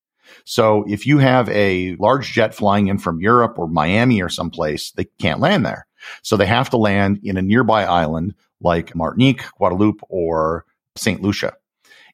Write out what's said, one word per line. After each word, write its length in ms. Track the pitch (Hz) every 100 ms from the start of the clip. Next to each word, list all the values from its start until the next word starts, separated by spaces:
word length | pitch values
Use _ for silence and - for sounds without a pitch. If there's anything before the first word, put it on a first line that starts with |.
| _ _ _ -
So 420 | - - 110 107 101
if 180 | 104 131
you 120 | 147
have 300 | 135 127 107
a 460 | 101 98 92 92 87
large 340 | 104 135 113
jet 240 | 123 110 -
flying 320 | 104 101 98
in 100 | 98
from 220 | 90 82
Europe 360 | 98 123 117 -
or 100 | 85
Miami 540 | 82 80 104 123 107
or 80 | 87
someplace, 640 | - 87 - 78 73 -
they 140 | - 87 -
can't 200 | - 78
land 260 | 143 202 78
there. 220 | 50 - _ - -
So 120 | - 110
they 100 | 101
have 240 | 117 135
to 60 | 123
land 420 | 107 101 98 101
in 140 | 104 95
a 40 |
nearby 440 | 95 113 113 110 90
island 480 | 87 78 80 90 - _ _
like 360 | 85 85 80 82
Martinique, 480 | 80 95 131 131 - -
Guadeloupe, 420 | 95 90 107 104 -
or 560 | 92 82 80 80 85 - _ _ -
Saint 260 | 113 87
Lucia. 320 | 95 101 - - _ _ _ - _